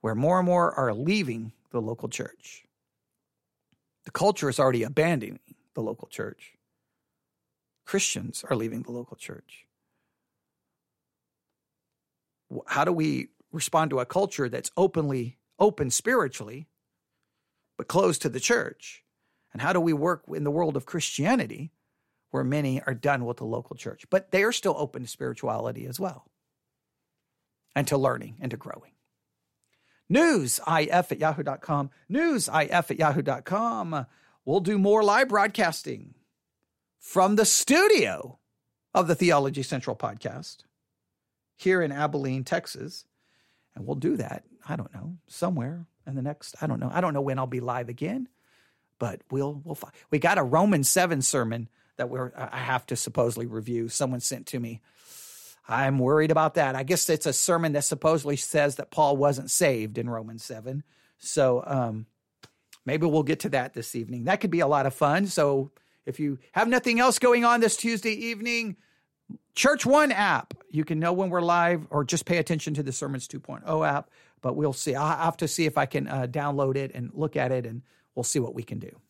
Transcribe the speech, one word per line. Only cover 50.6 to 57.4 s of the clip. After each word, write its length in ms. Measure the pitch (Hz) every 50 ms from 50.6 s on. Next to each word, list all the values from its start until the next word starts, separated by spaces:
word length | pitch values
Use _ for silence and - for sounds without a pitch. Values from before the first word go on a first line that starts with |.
| 185 214 196 151 135 -
seven 320 | - 185 180 180 170 139
sermon 480 | 127 - - 139 120 113 113 117 117 113 _ _ _ _ _ -
that 120 | 120 123
we're, 220 | 120 127 131 127 -
I, 140 | - 127 - -
I 60 | 127
have 260 | 123 123 131 123 - -
to 80 | 131
supposedly 500 | 123 - - 113 - 123 120 117 117 120
review. 440 | 120 117 110 107 110 120 117 117 120
Someone 300 | - - 147 131 127 123
sent 280 | 120 - 139 117 - -
to 120 | - 127
me. 220 | 117 113 113 110 _ _ _ _ - - - - - - - - - - - _ _ -
I'm 320 | 113 120 135 135 135 135
worried 320 | 127 127 147 156 156 156
about 220 | 160 156 156 156 -
that. 200 | 165 151 135 131
I 80 | 131 135
guess 260 | 131 180 160 - -
it's 160 | 165 151 -
a 80 | 151 131
sermon 400 | -